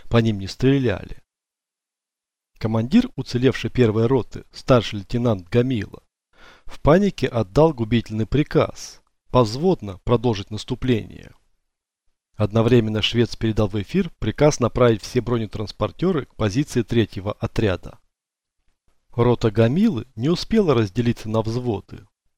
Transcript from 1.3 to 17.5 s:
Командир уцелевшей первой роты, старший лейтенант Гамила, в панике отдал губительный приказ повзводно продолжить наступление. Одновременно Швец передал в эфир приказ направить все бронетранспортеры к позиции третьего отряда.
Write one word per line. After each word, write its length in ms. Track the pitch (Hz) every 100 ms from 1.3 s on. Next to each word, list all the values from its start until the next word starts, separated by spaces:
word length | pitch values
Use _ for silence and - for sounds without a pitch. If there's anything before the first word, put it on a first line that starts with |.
| _ _ _ _ _ _ _ _ _ _ _ _ -
Командир 520 | 110 113 117 220 254 -
уцелевшей 520 | - 123 127 - 117
первой 380 | - 117 107 117
роты, 380 | 131 98 - -
старший 480 | - - 127 98 107
лейтенант 480 | 95 120 120 101 87
Гамила, 560 | 120 127 120 90 - _ _ _ _ - - -
в 140 | -
панике 460 | - 175 202 - 131
отдал 480 | 117 95 104 165
губительный 520 | 131 110 117 - 110 110
приказ 760 | 131 151 156 113 - - - _ _ -
повзводно 680 | 127 110 127 185 175 104 90
продолжить 480 | - 120 123 101 98
наступление. 840 | 107 - 127 127 113 95 - - - _ _ _ _ _ _ _ _ _ -
Одновременно 640 | 104 110 113 123 110 107
Швец 320 | - 113 113
передал 320 | - 113 104 104
в 160 | 104
эфир 280 | 95 180 190 -
приказ 400 | 107 - 151 -
направить 420 | 117 - 120 107
все 180 | - 123
бронетранспортеры 1080 | 120 120 110 - 104 - 104 - 175 165 -
к 100 | -
позиции 460 | 104 104 147 123
третьего 500 | 113 117 104 104 95
отряда. 640 | - 104